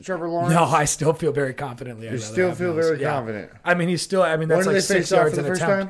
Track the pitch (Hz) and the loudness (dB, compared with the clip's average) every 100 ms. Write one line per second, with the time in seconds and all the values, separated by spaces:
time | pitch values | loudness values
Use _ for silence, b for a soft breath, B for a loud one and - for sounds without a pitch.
0 | - 180 170 170 170 165 147 156 147 - | -8 -6 -4 -2 2 4 4 2 2 0
1 | 151 156 160 135 135 127 139 127 123 110 | 0 0 0 0 -2 -4 -10 -10 -14 -12
2 | 110 127 110 180 180 156 175 160 165 147 | -8 -8 -4 -2 0 0 -2 0 0 0
3 | 143 143 113 107 85 - 175 175 170 170 | -2 -2 -4 -8 -10 -6 0 2 2 -2
4 | - 190 170 160 160 165 190 185 - 185 | 0 2 2 2 2 2 4 2 2 0
5 | 175 185 156 147 147 185 165 196 | 2 2 2 0 -2 -2 0 0